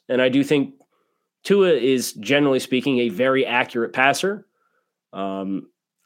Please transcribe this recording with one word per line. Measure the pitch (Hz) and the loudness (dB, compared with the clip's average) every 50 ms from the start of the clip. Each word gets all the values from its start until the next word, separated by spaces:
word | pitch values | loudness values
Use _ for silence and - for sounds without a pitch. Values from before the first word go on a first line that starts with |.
| _ | _
And | - 127 123 | -4 0 2
I | 127 131 | 2 2
do | 123 139 | 2 2
think | 135 139 151 143 131 - - _ _ _ _ _ _ _ _ _ _ _ _ _ _ | 2 2 0 0 0 -2 -8 _ _ _ _ _ _ _ _ _ _ _ _ _ _
Tua | - 196 202 190 180 160 | 0 2 4 4 4 4
is, | 127 113 131 135 123 117 - - | 2 2 2 0 0 -2 -6 -10
generally | 110 104 104 139 143 147 143 135 131 | -12 -4 0 0 2 2 2 2 0
speaking, | 123 - 131 127 - 143 135 123 | -2 -2 -4 -2 0 0 0 0
a | 120 120 | 0 -2
very | 95 92 127 135 135 135 135 | -2 0 0 0 2 0 0
accurate | - 120 123 127 - - 120 117 - | 0 0 -2 -2 -2 -4 -6 -6 -4
passer. | - 127 131 139 143 - - 190 208 214 - _ _ _ _ _ _ _ _ _ _ _ _ _ - | 0 2 2 2 2 0 -2 -4 -6 -6 -12 _ _ _ _ _ _ _ _ _ _ _ _ _ -12
Um, | 95 98 98 95 98 95 95 95 95 - - _ _ _ _ _ _ _ | -10 -8 -8 -6 -8 -6 -6 -6 -8 -8 -12 _ _ _ _ _ _ _